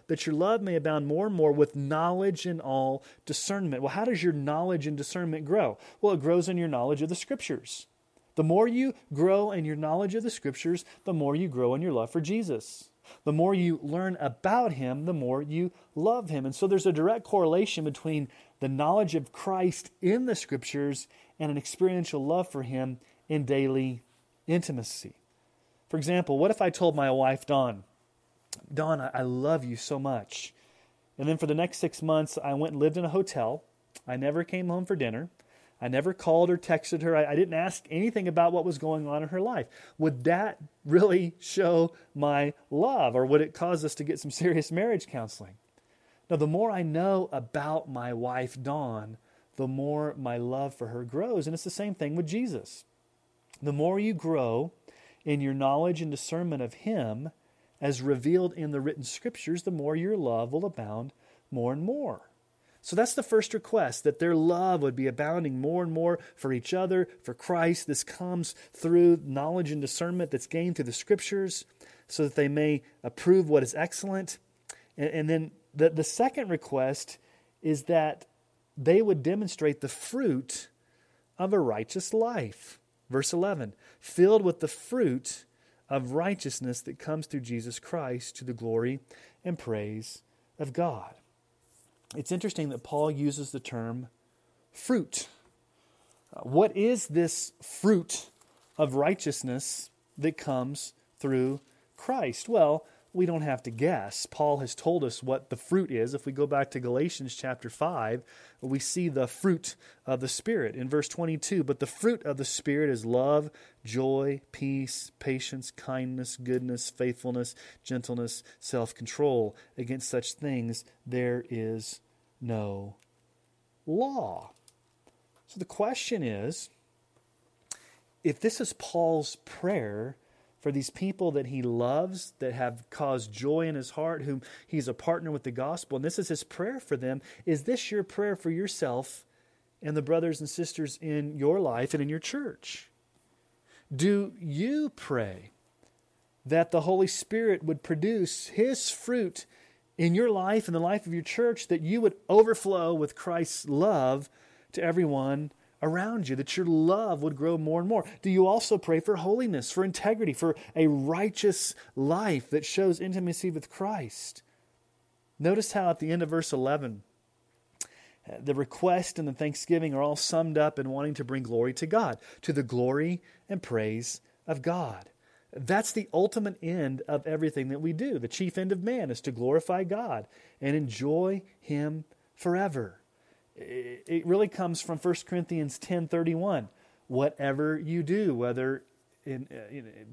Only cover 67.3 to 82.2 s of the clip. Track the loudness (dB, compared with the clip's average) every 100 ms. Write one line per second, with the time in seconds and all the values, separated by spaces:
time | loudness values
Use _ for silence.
67.3 | -10 -2 2 2 2 0 -2 -4 -6 -4
68.3 | -2 -4 -8 -18 -4 4 8 8 8 2
69.3 | -2 0 0 -2 -2 -4 -2 -2 -2 -2
70.3 | -2 -2 -2 -2 -2 -4 -4 2 0 2
71.3 | -2 -2 -6 -12 _ -20 -20 -10 -2 0
72.3 | 2 2 4 2 0 -4 _ -10 0 6
73.3 | 6 8 4 4 -2 -4 -4 -6 -6 -6
74.3 | -12 _ _ -20 -20 _ -4 -2 0 2
75.3 | 0 0 -12 _ 4 6 6 -2 2 2
76.3 | 2 -2 -2 0 0 0 -2 -8 -16 _
77.3 | _ _ _ 0 0 4 2 2 -2 -14
78.3 | _ _ _ _ -2 6 6 6 4 2
79.3 | 0 -2 0 0 0 -6 -6 -6 0 2
80.3 | 2 -2 -10 -12 _ _ _ _ _ _
81.3 | -4 2 4 4 0 -4 -6 -2 0